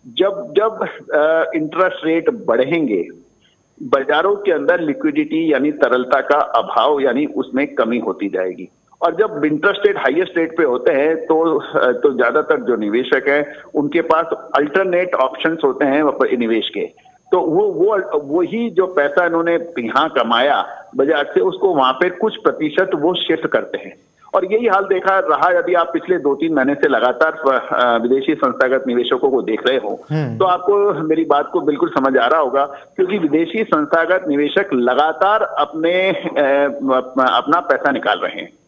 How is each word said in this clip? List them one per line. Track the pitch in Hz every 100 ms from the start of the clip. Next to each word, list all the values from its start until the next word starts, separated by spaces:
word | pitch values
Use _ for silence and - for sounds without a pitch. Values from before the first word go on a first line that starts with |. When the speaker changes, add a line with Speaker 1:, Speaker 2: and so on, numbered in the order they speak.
| 131
Speaker 1:
जब, | 117 190 196 - 190
जब, | 220 214 196 - -
अ, | 151 151 165 -
interest | 165 151 165 185 - 156
rate | 165 160
बढ़ेंगे, | 123 - 117 131 165 139 95 - - _ _ _ _ _ _
बाजारों | 123 135 135 147 185 202
के | 202
अंदर | 156 143 175
liquidity | 160 139 156 147 151 160 165
यानी | 139 147
तरलता | 151 131 127 123 135
का | 131 143
अभाव | - 117 - - 127 143
यानी | 135 120 151
उसमें | - 127 123 143
कमी | 135 113 120
होती | 113 123 101
जाएगी। | 92 92 87 90 _ _ _
और | 170 -
जब | 214 151
interest | 147 151 202 - 208
rate | -
highest | 131 151 185 170
rate | 165 170
पे |
होते | 147 123 175
हैं | 139 151 160
तो, | - 160 165 143
अ, | - 143 123
तो | 123 147 123
ज्यादातर | 120 143 151 147
जो | 120 113
निवेशक | 104 113 131 143 139
हैं | 143 143 - -
उनके | 151 147 165
पास | 160 160 165 - - 139
alternate | 151 165 185 175 180
options | - 131 - 160 165
होते | 139 139
हैं | 143 139
वप-, | 151 - 123 123
निवेश | 113 110 -
के, | 104 90 _ - _ _
तो | 185
वो, | 160 165
वो, | 208 160 190 202 185 156
वही | 139 160 175 220 233
जो | 175 180
पैसा | 180 143 185 175
इन्होंने | 165 165 170 - -
यहाँ | 113 131 156
कमाया | 135 117 117 139 117 - - - 127
बाजार | 139 151 143
से, | 190
उसको | 185 190 196
वहां | 160 127
पे | 131 180
कुछ | 180 220 -
प्रतिशत | 156 135 156 147 190
वो | 165 156
shift | 180 - 160 -
करते | 113 101 -
हैं। | - - _ _ -
और | - 185
यही | 220 240
हाल | 196
देखा | 190 190 190 190
रहा, | 156 143 170 180
यदि | 170
आप | 175 165
पिछले | 160 - 180
दो | 131
तीन | 139 160
महीने | 151 131
से | 139 147
लगातार, | 120 123 - 160 151 139 131
अ, | - - 123 117
विदेशी | 120 135 135
संस्थागत | 147 135 127 131 131 131
निवेशकों | 120 120 127 143
को | 127
देख | 104 110 120
रहे | 131
हो, | 107 - -
Speaker 2:
हम्म। | 151 135 113
Speaker 1:
तो |
आपको | 190 180 180 202 202 151
मेरी | 156 156
बात | 156 143 147
को | 175
बिल्कुल | 147 143 165
समझ | 143 135 131
आ | 120
रहा | 160
होगा, | 139 135
क्योंकि | 147 - - - 185 202
विदेशी | 160 156 165 220
संस्थागत | 214 160 143 165 165 185 165
निवेशक | 143 147 190 196
लगातार | 131 120 127 156 156 190 214
अपने, | 202 - 147 160 165 180 190
अ, | - 175 135 139 139 143 123 135
अप-, | 127 127 135
अपना | 127 123 123 165
पैसा | - - -
निकाल | - - 95
रहे | 90 -
हैं। | 87 _